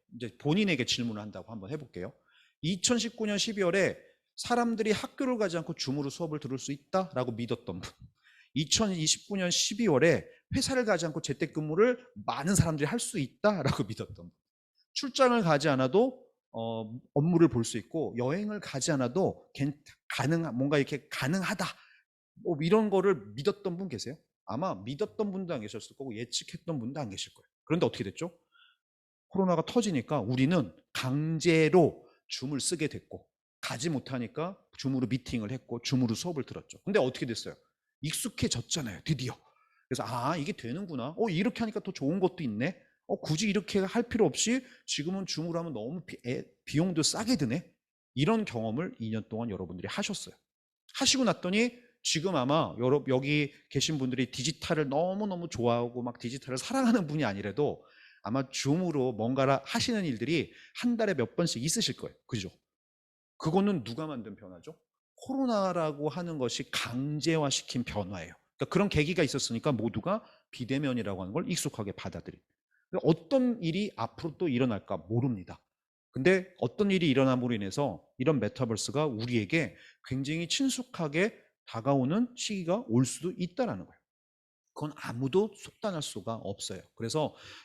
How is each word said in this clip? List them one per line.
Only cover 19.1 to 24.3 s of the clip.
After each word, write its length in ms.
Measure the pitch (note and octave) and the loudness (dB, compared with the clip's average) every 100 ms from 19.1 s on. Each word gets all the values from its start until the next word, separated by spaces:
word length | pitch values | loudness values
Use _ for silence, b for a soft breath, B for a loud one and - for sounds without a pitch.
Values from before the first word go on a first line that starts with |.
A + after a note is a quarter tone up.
| D#3 D#3 - - - | 2 0 -2 -14 -4
괜-, 180 | C#3 - B B _ | -2 -2 B B _
가능-, 360 | - C3 E3 D#3+ A#2 | -2 0 0 0 0
뭔가 220 | C#3 D3 | 2 2
이렇게 300 | C3 C#3 - | 2 -2 -8
가능하다, 560 | - C3 F#3+ E3+ G3+ F3+ - b b b _ _ _ | -4 -2 0 -2 -4 -6 -8 b b b _ _ _
뭐 140 | - D3 | -4 0
이런 300 | E3 G#3+ G#3+ | 4 6 6
거를 420 | F#3+ G3 D#3+ G2+ | 4 4 2 -2
믿었던 420 | G#2 C#3+ G3 F#3+ F3 | -2 -2 -2 -4 -6
분 120 | F#3+ | -6
계세요? 260 | A2 A#2 D3+ _ | -8 -8 -12 _